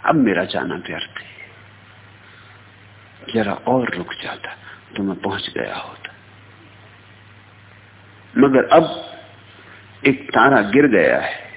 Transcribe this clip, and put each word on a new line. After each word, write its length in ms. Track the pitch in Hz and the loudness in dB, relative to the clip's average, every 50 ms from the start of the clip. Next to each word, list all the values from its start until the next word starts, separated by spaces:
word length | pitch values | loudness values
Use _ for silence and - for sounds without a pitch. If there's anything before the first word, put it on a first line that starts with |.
| - | 2
"अब 100 | - 143 | 2 2
मेरा 280 | 160 127 107 95 85 92 | 4 4 2 2 0 -2
जाना 320 | - - 82 67 - - | -4 -4 -6 -6 -6 -8
व्यर्थ 440 | 90 - - 85 80 - - - - | -8 -10 -10 -10 -10 -12 -12 -14 -18
है, 260 | - - - - - - - - - - - - - - - - - - - - - - - - - - - - - - - - - - - - - - - - - - - | -18 -18 -20 -20 -20 -20 -20 -20 -20 -20 -20 -20 -20 -20 -20 -20 -20 -20 -20 -20 -20 -20 -20 -20 -20 -20 -20 -20 -20 -20 -20 -20 -20 -20 -20 -20 -20 -20 -20 -20 -20 -6 -4
जरा 200 | 113 107 101 - | -2 -2 -2 -4
और 420 | - - 113 123 131 123 - - | -6 -2 0 0 0 0 -2 -6
रुक 180 | 92 87 85 - | -8 -8 -10 -12
जाता 380 | - - - - - - - - - - - - - - - - - | -12 -12 -12 -12 -12 -14 -16 -18 -18 -20 -20 -20 -20 -20 -14 -8 -6
तो 60 | 98 | -4
मैं 180 | 98 92 85 | -4 -4 -4
पहुंच 300 | - 98 95 98 - - - 69 | -6 -6 -6 -6 -8 -8 -8 -8
गया 180 | 58 50 50 | -8 -8 -8
होता।" 400 | - - - - - - - - - - - - - - - - - - - - - - - - - - - - - - - - - - - - - - - - - - - - - - - - - - - - 120 | -12 -12 -14 -18 -18 -20 -20 -20 -20 -20 -20 -20 -20 -20 -20 -20 -20 -20 -20 -20 -20 -20 -20 -20 -20 -20 -20 -20 -20 -20 -20 -20 -20 -20 -20 -20 -20 -20 -20 -20 -20 -20 -20 -20 -20 -20 -20 -20 -20 -20 -8 2 4
मगर 280 | 135 139 131 131 - | 4 6 6 2 4
अब 460 | - - 165 170 - - - - - - - - - - - - - - - - - - - - - - - - 135 | 6 6 6 6 4 -6 -12 -14 -16 -20 -20 -20 -20 -20 -20 -20 -20 -20 -20 -20 -20 -20 -20 -20 -20 -20 -2 0 0
एक 220 | 131 135 - - | 0 0 -4 -2
तारा 320 | - 127 113 135 139 120 | 2 4 4 6 4 4
गिर 260 | 104 101 101 139 139 143 | 2 2 4 4 4 6
गया 320 | 110 95 78 64 60 69 | 4 4 4 4 2 0
है 260 | - - - - - - - | -2 -6 -10 -10 -16 -20 -20